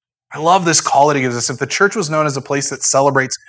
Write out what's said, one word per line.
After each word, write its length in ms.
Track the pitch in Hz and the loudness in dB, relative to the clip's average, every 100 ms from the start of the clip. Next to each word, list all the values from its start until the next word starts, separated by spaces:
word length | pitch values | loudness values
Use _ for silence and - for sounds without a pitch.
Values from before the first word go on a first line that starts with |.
| _ _ _ | _ _ _
I 100 | 143 | -4
love 260 | 160 190 170 | 2 4 2
this 160 | 156 | -2
call 240 | - 139 147 | 0 2 4
that 100 | 143 | 2
he 60 | |
gives 140 | 127 120 | 0 -2
us. 120 | 113 | -4
If 80 | 131 | -6
the 100 | 135 | -6
church 300 | - 196 220 | 0 0 0
was 140 | 156 | -4
known 160 | 156 151 | 0 -2
as 100 | 135 | -2
a 60 | |
place 260 | - 143 139 | -4 -4 -4
that 140 | 135 | -6
celebrates 520 | - 135 139 135 127 - | 0 2 4 2 0 -6